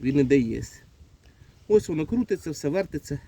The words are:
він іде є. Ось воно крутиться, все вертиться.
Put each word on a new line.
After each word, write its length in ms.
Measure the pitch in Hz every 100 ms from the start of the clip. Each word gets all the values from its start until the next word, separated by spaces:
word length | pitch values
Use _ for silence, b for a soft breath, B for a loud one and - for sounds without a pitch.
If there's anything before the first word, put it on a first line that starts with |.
він 180 | 127 139
іде 180 | 131 139
є. 240 | 113 113 123 - - - - - - b b b -
Ось 220 | 214 -
воно 160 | 156 151
крутиться, 460 | 233 233 180 170
все 180 | 147 147
вертиться. 500 | 180 185 147 - 143